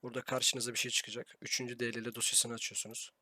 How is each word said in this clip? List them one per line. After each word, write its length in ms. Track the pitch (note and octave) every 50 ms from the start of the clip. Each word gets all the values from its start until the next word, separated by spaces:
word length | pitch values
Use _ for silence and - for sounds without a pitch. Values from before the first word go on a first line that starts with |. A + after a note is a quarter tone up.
| -
burada 200 | B2 A#2 B2+ B2
karşınıza 500 | - - C3 - - - C3+ A2+ A#2+ A#2
bir 60 | A2+
şey 120 | - B2
çıkacak. 460 | - - - - G#2 A#2+ A#2+ - - _ -
Üçüncü 360 | - - - C3 B2 A#2+ A#2
D 140 | B2 A#2 A2+
L 100 | A#2 A2+
L 100 | A#2+ A#2
dosyasını 400 | A#2 A2+ - - - - B2 A#2+
açıyorsunuz. 580 | A2+ - - A2+ - - A2 A2 A2 - - _ _